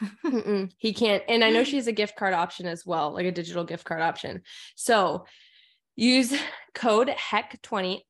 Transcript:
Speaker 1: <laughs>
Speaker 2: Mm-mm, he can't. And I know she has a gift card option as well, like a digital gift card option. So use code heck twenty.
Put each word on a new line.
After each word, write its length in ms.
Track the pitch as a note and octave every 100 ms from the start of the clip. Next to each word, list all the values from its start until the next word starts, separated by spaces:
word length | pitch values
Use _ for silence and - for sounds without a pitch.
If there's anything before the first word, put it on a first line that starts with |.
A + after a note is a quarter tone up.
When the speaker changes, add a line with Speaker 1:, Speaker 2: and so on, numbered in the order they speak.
Speaker 1:
<laughs> 240 | G3+ -
Speaker 2:
Mm-mm, 480 | E4 B3+ G#3 G#3 F#3+ -
he 160 | A3+
can't. 280 | G3+ A3+ G3+ -
And 160 | A#3
I 60 | A3+
know 120 | A3+
she 120 | C4 C#4+
has 100 | A#3
a 60 |
gift 240 | G#3 G#3 -
card 160 | G3
option 320 | F3+ F3+ -
as 220 | F3+ E3 -
well, 260 | E3 D3+
like 140 | - F3+
a 60 |
digital 320 | F3 E3 F3
gift 200 | E3+ E3
card 160 | - E3
option. 400 | E3 E3 D3 - - - -
So 520 | - - A3+ F3+ F3 - - _ _ _ _ _
use 380 | - A#3 B3+ A#3+ C#4 - - -
code 360 | - A3+ G#3+ B3+
heck 500 | - - G#3+ A#3 -
twenty. 460 | - G#3+ F#3 F#3+ -